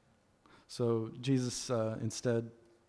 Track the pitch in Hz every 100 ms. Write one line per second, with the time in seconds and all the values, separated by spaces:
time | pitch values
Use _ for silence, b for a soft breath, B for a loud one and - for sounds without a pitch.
0 | b _ _ _ b b b - 120 117
1 | 110 131 123 135 123 - - 120 110 113
2 | 113 - 127 117 117 - - _